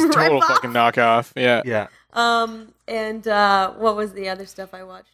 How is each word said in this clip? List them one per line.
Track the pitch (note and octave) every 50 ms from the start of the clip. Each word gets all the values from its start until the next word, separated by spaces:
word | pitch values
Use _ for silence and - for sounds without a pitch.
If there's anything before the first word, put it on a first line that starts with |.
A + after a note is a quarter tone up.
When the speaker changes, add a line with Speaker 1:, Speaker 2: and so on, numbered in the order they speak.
| D#4+ D#4+ -
Speaker 1:
total | - D#3+
Speaker 2:
<laughs> | D#3+ D3
rip-off. | C3+ C3+ B2+
Speaker 1:
fucking | - - - B2
knockoff. | A#2+ A#2+ A#2 A#2+ A#2 C3 A#2+ A#2 A#2 A#2 A#2+ - -
Yeah. | C3 B2+ B2 A#2+ A2+ A2
Speaker 3:
Yeah. | B2 A2+ G#2+ G2+ - _ _ _ _ -
Speaker 2:
Um, | A#3 A#3 A#3 A#3 A#3 A#3 A3 A3 A3 A3 A3 _ _ - -
and, | A3+ A3+ A3 A3 A3 A3+ G#3 A3+
uh, | G#3 G#3 G#3 G3+ G3 G3 F#3+ F#3
what | - - A3 A3+ G#3
was | G#3 G#3+ G#3 F#3+
the | G3+ G3 F#3+
other | F#3+ F#3 G3
stuff | F#3+ - - F#3+ F#3+ -
I | F#3 F#3
watched? | F#3 F#3 F#3 - _